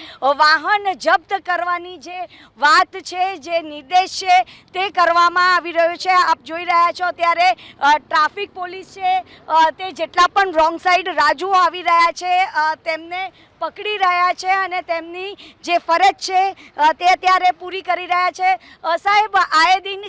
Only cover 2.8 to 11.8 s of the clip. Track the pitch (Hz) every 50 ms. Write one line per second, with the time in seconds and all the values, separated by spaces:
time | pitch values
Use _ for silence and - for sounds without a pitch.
2.8 | 370 - - 381 330 - 349 359 370 381 392 330 247 320 339 339 339 311 294 294
3.8 | 277 262 359 370 381 359 - - 381 370 359 370 349 - - - _ _ - 359
4.8 | 381 403 311 359 339 339 339 339 339 349 339 359 359 370 370 349 302 349 330 330
5.8 | 339 330 349 339 - 370 370 359 359 311 320 330 - 247 320 339 349 349 349 339
6.8 | 339 339 330 - 359 359 330 - 339 339 339 330 349 370 349 - - - - -
7.8 | - 277 302 302 - - - 320 302 294 - 403 403 - - 370 359 359 349 381
8.8 | 359 - - 392 381 370 370 381 339 - - - - - 311 320 320 320 - -
9.8 | 370 381 311 233 330 - - 359 349 359 - 403 392 381 320 311 311 320 330 330
10.8 | - 370 359 359 370 370 339 294 294 302 311 262 339 381 392 370 359 330 320 359